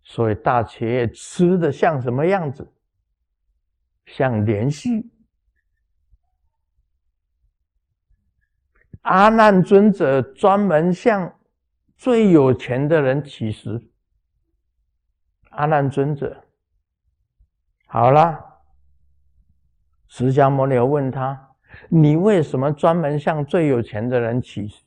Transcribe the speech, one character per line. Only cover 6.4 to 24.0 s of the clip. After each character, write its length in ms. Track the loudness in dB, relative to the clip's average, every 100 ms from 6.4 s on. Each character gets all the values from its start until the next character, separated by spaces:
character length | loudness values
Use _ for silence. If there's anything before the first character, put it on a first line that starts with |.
| _ _ _ _ _ _ _ _ _ _ _ _ _ _ _ _ _ _ _ _ _ _ _ _ _ -14
阿 260 | -2 4 4
难 340 | 6 4 4
尊 280 | 4 4 4
者 300 | 2 0 0
专 380 | -2 -2 0 2
门 340 | 2 0 0
向 460 | 0 -2 -2 -6 _ _ _ _ _ _ _
最 340 | -2 2 4
有 220 | 4 4
钱 340 | 0 -4 -6 0
的 140 | 0
人 220 | 0 -2
乞 280 | -6 -10 -10
食。 380 | -8 -10 -12 _ _ _ _ _ _ _ _ _ _ _ _ _ _ _ _ _
阿 160 | -6 -2
难 240 | 0 0
尊 260 | -2 -4 -4
者， 300 | -10 -12 _ _ _ _ _ _ _ _ _ _ _ _ _ _ _
好 240 | 0 4
了， 500 | 4 2 -2 -18 _ _ _ _ _ _ _ _ _ _ _ _ _ _ _ _
释 240 | -6 -2
迦 200 | 2 2
牟 160 | 2 0
尼 100 | 0
问 320 | 0 0 -4
他 460 | -6 -8 -10 _ _ _ -20 -2
：“你 260 | 2 4 2
为 280 | 2 0
什 160 | 0 -4
么 120 | -4
专 240 | 0 0 0
门 240 | -2 -4
向 240 | -4 -6
最 220 | -4 -2 0
有 160 | -2
钱 260 | -4 -8